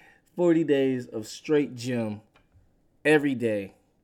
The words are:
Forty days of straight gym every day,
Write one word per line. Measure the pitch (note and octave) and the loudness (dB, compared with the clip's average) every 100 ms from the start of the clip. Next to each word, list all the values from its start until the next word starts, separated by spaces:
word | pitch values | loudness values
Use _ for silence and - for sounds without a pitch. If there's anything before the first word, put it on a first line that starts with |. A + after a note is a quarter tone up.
| - _ _ - | -20 _ _ 0
Forty | F3 E3 | 2 4
days | D3+ C#3 C3+ B2+ B2 | 2 2 2 -2 -6
of | A2+ G#2+ | -10 -10
straight | - - D3+ C3 B2 | -12 0 0 0 -6
gym | A#2+ A#2+ A2 G#2 _ _ _ _ _ _ _ _ D3 | -6 -4 -4 -8 _ _ _ _ _ _ _ _ 4
every | D3+ C#3+ B2 | 4 2 -2
day, | A#2 G#2 F#2+ _ _ _ | -2 -4 -6 _ _ _